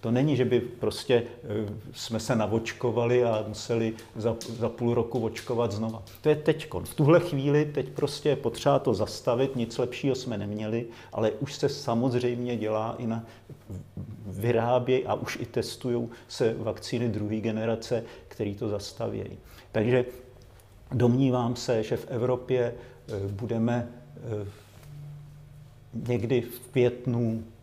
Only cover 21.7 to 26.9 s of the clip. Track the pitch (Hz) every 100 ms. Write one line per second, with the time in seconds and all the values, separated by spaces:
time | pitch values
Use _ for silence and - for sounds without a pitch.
21.7 | 113 110 117 - 123 123 127 - 127 117
22.7 | - - - - 107 98 98 120 113 117
23.7 | 120 117 - - - 120 107 101 - -
24.7 | - - - - - - - - - -
25.7 | - - 117 113 120 113 127 117 - -
26.7 | 135 123